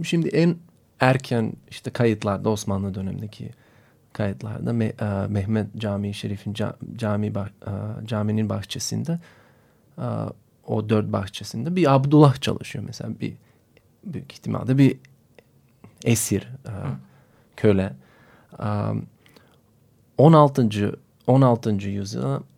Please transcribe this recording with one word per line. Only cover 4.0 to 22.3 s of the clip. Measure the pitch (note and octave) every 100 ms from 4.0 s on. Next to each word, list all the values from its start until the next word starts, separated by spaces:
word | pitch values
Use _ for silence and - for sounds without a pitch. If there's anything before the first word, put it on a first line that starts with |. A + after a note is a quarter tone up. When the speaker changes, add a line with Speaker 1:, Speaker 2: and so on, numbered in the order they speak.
| _
Speaker 1:
kayıtlarda | - G#2 G2 A2 - A#2+
Me-, | A#2 A2 - G#2+ G2
e, | G2+
Mehmet | G2+ G2 A2 G#2 A2
Camii | A2 G2+ G2+
Şerif'in | G#2 G#2+ G2+ G#2
ca-, | G2+ G#2 - - A2+
cami | A2 G#2 G#2
bah-, | G#2+ G2 - - G2+ G#2+ G#2+
e, | A2
caminin | A2 G#2+ G#2+ G#2+
bahçesinde, | G#2 G2 - - A2 C3 E3+ - - _ _ _ _ _ -
e, | B2 A2 G#2 - _ _ -
o | A2 G#2+
dört | G#2+ G#2+
bahçesinde | G#2 F#2+ - G2 A2+ C#3 F3+
bir | D3+
Abdullah | C3+ C#3 D3+ D3 B2
çalışıyor | - - - -
mesela. | G#2+ A#2 A#2 A2
Bir, | A2+ - _ _ _ _ _ _
büyük | G3+ C#3 -
ihtimalle | - - G#2 G#2+ C3+
bir | C3+ - - _ _ _ _ _ _ _ - -
esir, | - A#2 - G2 - B2+ -
e, |
Speaker 2:
Hı. | G2 G2 - - _ _ _ _ -
Speaker 1:
köle. | A2 G2 F#2+ - _ _ _ _ _ -
E, | G#2+ G#2 G#2+ G#2+ A2 _ _ _ _ _ _ _ _ _ _ -
on | D3
altıncı, | D#3+ D3 C#3 A2+ G#2 G2+ - _ _ -
on | C3
altıncı | C3 A#2 A#2 G2+ G2+
yüzyılda, | G2+ G2 A#2 C3+